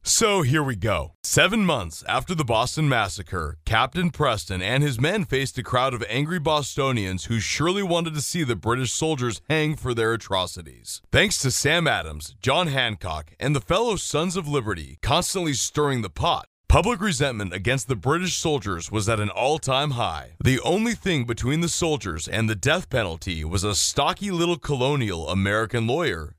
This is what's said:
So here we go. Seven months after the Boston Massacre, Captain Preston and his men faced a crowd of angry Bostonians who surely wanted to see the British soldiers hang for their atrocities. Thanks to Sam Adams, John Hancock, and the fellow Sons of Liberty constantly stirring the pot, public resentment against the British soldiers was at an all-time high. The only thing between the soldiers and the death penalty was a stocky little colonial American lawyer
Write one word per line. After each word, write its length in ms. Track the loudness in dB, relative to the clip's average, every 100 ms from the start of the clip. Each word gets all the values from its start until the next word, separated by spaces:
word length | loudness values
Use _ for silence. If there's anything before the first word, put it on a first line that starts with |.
| 0
So 360 | 4 4 4
here 200 | 4 2
we 140 | 2 0
go. 380 | 0 0 -2 -8
Seven 400 | 0 4 4 4
months 400 | 2 2 -2 -8 -2
after 260 | -2 0 -2
the 80 |
Boston 460 | 2 2 2 0 2
Massacre, 680 | 2 0 -4 -6 -4 -4 -6
Captain 460 | 0 2 2 2 -2
Preston 520 | 2 2 0 -2 -4
and 220 | 0 2
his 160 | 2 2
men 240 | 0 0
faced 340 | 0 -2 -2 -4
a 60 |
crowd 300 | -2 2 2
of 100 | 0 -4
angry 300 | -2 -2 -2
Bostonians 840 | 0 0 0 -2 0 0 -2 -4 -2
who 140 | -2
surely 440 | -2 0 0 0
wanted 300 | 0 0 -2
to 80 | -4
see 220 | -4 -2
the 140 | -2 0
British 340 | 0 0 0
soldiers 480 | 0 0 0 -2 -4 -2
hang 280 | 0 0 -2
for 160 | -4
their 180 | 0 2
atrocities. 880 | 0 -2 -2 -2 -6 -16 -18 -14 -14 -2
Thanks 280 | 2 2 2
to 140 | 0
Sam 360 | 0 2 2 2
Adams, 480 | 0 -2 -8 -12 -6
John 260 | 0 2 2
Hancock, 640 | 0 -2 -2 -8 -8 -10 -6
and 160 | 0 0
the 60 |
fellow 340 | 2 0 2 -2
Sons 400 | -2 -2 -2 -2
of 100 | -2
Liberty 540 | -2 -2 -6 -8 -6
constantly 520 | 0 2 2 -2 -2
stirring 480 | -2 -2 0 0 0
the 80 | -4
pot, 380 | -2 0 0 -4 _ 4
public 320 | 6 6 2
resentment 540 | 0 0 0 0 -4
against 340 | -4 0 0 0
the 80 | -2
British 400 | 0 0 0 -2
soldiers 560 | 0 0 -2 -6 -4
was 160 | -2 0
at 140 | 0
an 80 | 0
all-time 600 | 0 2 2 0 0 0
high. 400 | 0 -2 -4 -10 -2
The 160 | 2 2 2
only 300 | 2 0 -2
thing 280 | 0 0
between 380 | 0 -2 -2 0
the 80 | 0
soldiers 580 | 0 0 0 -2 -6 -4
and 220 | 0 0
the 60 | 0
death 340 | 0 0 0
penalty 560 | -2 -2 -4 -6 -4 -2
was 180 | -2
a 100 | 0
stocky 580 | 0 0 0 0 0 -2
little 260 | 0 0 0
colonial 720 | -2 0 2 2 0 -4 -2
American 580 | 0 2 2 0 -2 0
lawyer 480 | 0 0 -4 -8